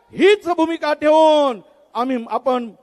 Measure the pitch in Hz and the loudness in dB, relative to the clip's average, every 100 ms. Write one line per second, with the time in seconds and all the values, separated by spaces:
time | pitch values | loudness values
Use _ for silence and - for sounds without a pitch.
0 | _ - 359 415 330 349 320 330 302 302 | _ 0 2 2 0 -2 -2 -4 -4 -2
1 | 302 311 311 302 277 214 - _ _ 220 | 2 4 4 4 0 -4 -12 _ _ -6
2 | 254 247 226 - 269 247 233 - | -4 -6 -6 -6 -2 -4 -6 -16